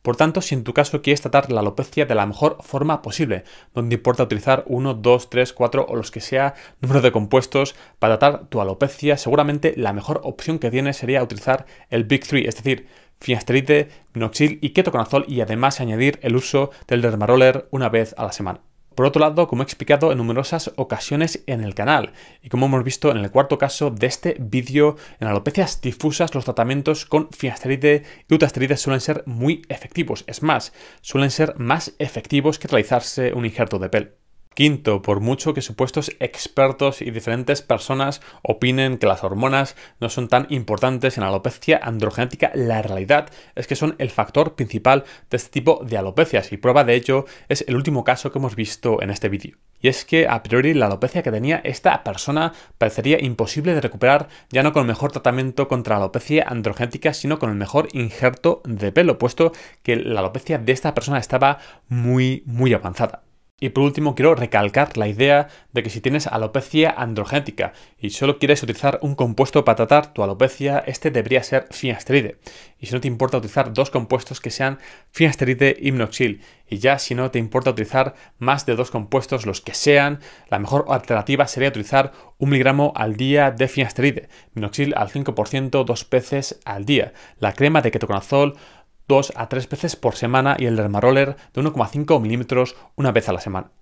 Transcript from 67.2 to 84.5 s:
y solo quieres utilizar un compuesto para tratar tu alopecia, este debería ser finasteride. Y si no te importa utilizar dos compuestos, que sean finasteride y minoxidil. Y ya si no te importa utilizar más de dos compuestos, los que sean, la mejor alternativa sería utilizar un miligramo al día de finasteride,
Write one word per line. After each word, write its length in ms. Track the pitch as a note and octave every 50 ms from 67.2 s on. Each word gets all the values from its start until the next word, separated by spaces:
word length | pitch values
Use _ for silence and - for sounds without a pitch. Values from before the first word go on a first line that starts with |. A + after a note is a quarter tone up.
| G2+ - C3 D3 C#3 - - - F#2 F2 - - - _ _ _
y 120 | - G2+
solo 280 | - - C#3 C3+ C#3+ -
quieres 240 | - C#3 D3 C#3 -
utilizar 380 | A#2 A2 - - C#3 - - -
un 140 | D3 C#3
compuesto 480 | - C3 A#2+ A2 - C#3 - - D3+ D3
para 100 | - A2+
tratar 400 | - A2+ A2 C#3+ D3 D3 - _
tu 80 | - G#2
alopecia, 560 | G2 G2 F#2+ B2+ C3+ - - C#3 C#3 C#3 C#3 -
este 240 | - B2+ - - D#3+
debería 320 | C3+ B2 G#2+ - C3 B2+ A#2+
ser 240 | - - C3+ - - -
finasteride. 640 | - - C3 A#2 - - - B2+ C#3+ A#2+ G2+ - _ _ - - - - - _ _
Y 80 | -
si 80 | - A#2+
no 60 | B2
te 80 | A#2+ C#3
importa 300 | A#2+ A2+ C3 B2 - B2+
utilizar 340 | G#2+ G#2 - C#3+ C3 A#2 A2
dos 180 | B2 C#3 C#3
compuestos, 500 | - C#3 A2+ - - B2 - - C3 -
que 120 | - A#2+ -
sean 260 | - C3+ C3+ C3+ - - - - - _ _
finasteride 640 | _ - D#3+ D#3+ C3 - C#3 B2 C3 B2 C#3 C#3 C3
y 140 | - - C#3
minoxidil. 500 | C3+ B2+ A2+ G#2+ - - C3 A#2 G2+ G2+ - - _ _ _ _
Y 100 | - G2
ya 220 | G2+ C3 C#3 C#3
si 160 | - - B2+
no 160 | A#2+ B2+ C3 -
te 80 | B2
importa 300 | A2+ A2 - C3 B2+ C3+
utilizar 440 | A#2+ G#2+ G#2+ - - C3 C3 C3 - - - - _ _
más 260 | A#2+ B2 C#3 C#3 -
de 120 | - A#2+
dos 160 | A2+ B2+ - -
compuestos, 520 | B2 G#2+ G#2 - C3+ A#2+ - - B2+ G#2+
los 160 | G#2+ - -
que 140 | _ - -
sean, 460 | - - D3 C#3+ C#3+ C#3+ C#3+ D3 C#3+ - - - - _ -
la 100 | G#2 G2
mejor 240 | G2+ G2+ C3 C#3+ C#3+
alternativa 600 | - C3+ B2+ - - A#2+ G#2+ G2+ - C#3 C3+ C#3 -
sería 220 | - C3 C3 C#3
utilizar 420 | C3 - G#2 - - C3+ C3+ C3+ - - - - - _
un 120 | C#3 C#3
miligramo 420 | C#3 C3+ B2 C3+ C3+ C#3+ D3 D3 -
al 220 | - A2 A2 G#2+
día 340 | G#2+ B2+ C3+ C#3+ D3 C#3+ C3+
de 160 | A#2+ A2 C3+
finasteride, 640 | B2+ - - C3 A2+ - - B2 C#3+ G#2+ - - - - - - _